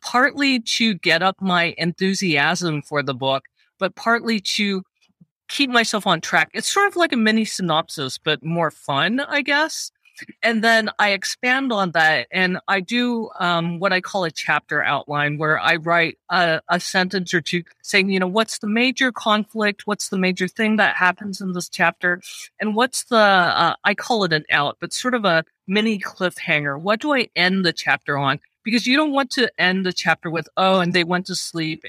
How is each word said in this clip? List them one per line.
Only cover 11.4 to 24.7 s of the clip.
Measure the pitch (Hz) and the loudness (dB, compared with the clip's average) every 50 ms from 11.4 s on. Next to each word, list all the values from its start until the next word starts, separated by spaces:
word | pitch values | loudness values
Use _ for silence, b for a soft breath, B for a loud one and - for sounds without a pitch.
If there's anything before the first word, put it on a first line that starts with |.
| - 247 254 269 269 262 | -2 0 0 0 0 0
on | 233 202 190 175 | 0 0 0 0
that | 160 170 160 156 156 131 117 - | 2 2 4 4 4 2 -2 -2
and | 160 185 185 180 180 165 - | -2 0 0 0 0 -2 -2
I | - 196 190 | -2 -2 -2
do, | 180 - 233 240 247 247 240 226 220 - - - | -2 -2 -2 0 0 0 -2 -4 -6 -8 -6 -4
um, | 185 175 175 170 165 175 175 165 | -2 0 0 0 0 -2 -2 -2
what | 185 196 | -2 0
I | 185 180 | 0 -2
call | 180 - - 202 180 | -2 -2 -2 -2 -2
a | 165 | -2
chapter | - - - - 151 147 - - 160 147 | -4 -4 -2 0 0 0 0 -2 -2 -2
outline | - 104 143 139 - - 147 147 143 147 147 147 | 0 0 0 -2 -2 -4 -2 0 0 0 0 0
where | 156 151 - 110 | 0 0 0 2
I | 85 147 165 | 2 2 0
write | 170 156 170 170 170 165 156 - - _ - | 0 0 2 2 2 2 0 -2 -8 _ -2
a, | 175 185 175 165 160 156 - - | 0 2 2 2 0 -2 -2 -2
a | 175 180 | -2 -2
sentence | - - - 190 185 185 208 196 180 - | -2 -2 0 0 0 0 -2 -4 -4 -2
or | - 175 | -2 -2
two | 147 - - 175 170 - _ _ | -2 -2 -4 -4 -6 -8 _ _
saying, | - - - 202 190 196 | -6 0 2 2 2 2
you | 190 190 | 2 0
know, | 185 | 0
"What's | 185 185 220 226 - - - | 2 0 0 0 -2 -4 -6
the | - | -4
major | 208 214 233 247 262 247 - 277 254 | -2 0 2 0 0 0 0 -2 -2
conflict? | 226 - - 226 208 214 208 - - 220 208 208 202 - - | -2 -2 0 0 0 0 0 -4 -4 -2 -2 -2 -2 -4 -4
What's | - 208 - - - | -6 -4 -4 -4 -4
the | 202 190 | -2 0
major | 185 185 185 180 185 175 | 2 0 0 0 -4 -4
thing | - - 220 214 214 214 | -2 -2 0 0 2 4
that | 202 147 - | 2 2 2
happens | - 185 180 180 - 214 202 190 - | 2 0 0 0 -2 -8 -10 -10 -8
in | 202 185 | -6 -6
this | 180 180 170 - | -6 -6 -6 -6
chapter? | - - 175 170 165 _ - 180 175 180 B B B B B B _ - | -2 0 0 0 0 _ -2 -2 -2 -2 B B B B B B _ -6
And | 196 214 208 | -4 -2 0
what's | 220 247 254 - - - | 0 0 0 -2 -6 -4
the," | - 247 | 2 4
uh, | 220 214 202 196 185 175 156 - - 170 165 - - - | 6 6 6 6 4 4 2 2 2 2 0 0 0 -2
I | 196 208 | -2 -2
call | - - - 247 214 196 | -2 -2 -2 0 0 2
it | 175 | 0
an | 160 156 147 - | 0 -2 0 0
out, | - 151 143 135 | 0 2 2 0